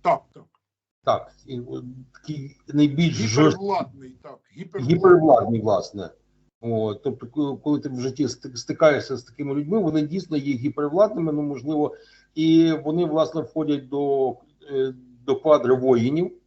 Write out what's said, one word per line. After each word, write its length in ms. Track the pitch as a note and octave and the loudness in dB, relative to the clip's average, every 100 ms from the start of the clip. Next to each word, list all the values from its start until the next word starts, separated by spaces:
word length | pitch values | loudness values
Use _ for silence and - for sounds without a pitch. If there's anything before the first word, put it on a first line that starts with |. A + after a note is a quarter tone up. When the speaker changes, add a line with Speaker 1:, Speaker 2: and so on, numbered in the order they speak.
Speaker 1:
Так, 200 | F3+ D#3 _ | 0 0 _
так. 100 | - - _ _ _ _ _ | -20 -20 _ _ _ _ _
Speaker 2:
Так, 280 | - G#2 - _ - | -2 -2 -4 _ -14
і, 140 | B2+ | -12
о, 220 | B2+ C3 B2+ B2+ B2+ | -10 -12 -14 -18 -20
такий 440 | _ - D3+ C#3 _ - | _ -12 -12 -12 _ -6
найбільш 480 | C#3+ D3 C#3 E3+ A2+ | 2 2 4 0 0
жорст-, 320 | A2 A#2 D#3 F#3 | -2 4 4 2
Speaker 1:
Гіпервладний, 580 | G3 F#3 - C#3 C3 - | -4 -4 -6 -14 -20 -20
так, 160 | D3 B2+ _ C#3 | -20 -20 _ -20
гіпервладний. 380 | - - B2+ F3+ | -12 -8 0 4
Speaker 2:
гіпервладний, 640 | F#3+ F3 D#3 B2 G#2+ A#2 | 8 8 8 4 4 -2
власне. 480 | G#2+ F#2+ - G2+ F2 _ _ _ _ _ | 0 -2 -4 -12 -14 _ _ _ _ _
О, 320 | A#2 A2+ A2 | -6 -2 -4
тобто, 340 | G2+ C#3+ A#2+ A#2+ | -4 -8 -8 -10
ко-, 300 | D3+ C#3+ B2+ | -6 -4 -4
коли 220 | D3+ D3 | -4 -4
ти 100 | C#3+ | -4
в 100 | B2+ | -8
житті 280 | B2+ C3 C3 | -8 -4 -6
стик-, 300 | - C3 A#2+ | -6 -14 -14
стикаєшся 600 | - D3+ D#3 C3+ - C3 | -10 2 4 4 -4 -10
з 60 | |
такими 320 | - - C#3+ C#3 | -10 -12 -6 -6
людьми, 240 | D3 A3 | -2 -2
вони 220 | E3+ D3+ | 0 -2
дійсно 360 | D3+ F#3 F3 D3+ | -2 -6 -6 -6
є 160 | C#3 B2+ | -4 -4
гіпервладними, 760 | C#3 D3 D3 E3 G#3+ E3+ E3 | -4 -4 -4 2 0 0 -4
ну, 100 | D3+ | -4
можливо, 540 | D3 C#3 C3 D#3 D3 - - _ _ - | -4 -6 -6 -2 -2 -4 -20 _ _ -2
і 380 | D#3+ E3 E3 D#3 | 4 6 4 0
вони, 220 | D3 E3 E3+ | -2 -2 0
власне, 360 | D#3 D#3 D#3+ | 0 0 -2
входять 480 | D3+ D#3+ D3+ C#3+ B2+ | -6 -6 -2 -4 -4
до, 420 | C#3 C#3+ C#3 C3 B2+ _ _ C#3+ | -4 0 0 0 -4 _ _ -8
е, 220 | C3+ C3+ B2+ - - B2 | -4 -4 -6 -20 -16 -4
до 100 | C3+ | -2
кадри 400 | D#3 D3 B2 B2+ | 4 2 4 2
воїнів. 560 | C3 A#2+ A#2+ D3+ F#3 - | 4 4 2 0 -4 -8